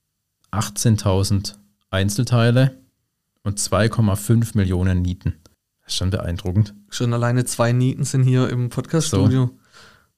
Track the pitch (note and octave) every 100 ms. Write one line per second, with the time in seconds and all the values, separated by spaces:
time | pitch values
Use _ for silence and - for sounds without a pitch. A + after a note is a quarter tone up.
0 | _ _ _ _ _ G#2 - - A#2+ G#2+
1 | G#2 F#2+ G2 G2 G2 - _ _ _ F#2+
2 | G2+ G2+ A#2+ A#2+ A#2 A#2+ C3 - _ _
3 | _ _ _ _ G#2 G2+ - F#2 A2 -
4 | G#2+ F#2+ - A#2 A2+ G#2+ F#2 F#2 F#2 F2+
5 | F2+ F2 - - _ _ _ _ - -
6 | F#2 - - F2 F#2 F2+ G#2+ - _ -
7 | A#2+ A#2 A#2+ B2 B2 - A#2 B2 B2+ -
8 | C#3 C3+ B2+ B2+ B2+ B2 B2 B2+ - D#3+
9 | - - C3+ C3 B2 - _ - - _
10 | _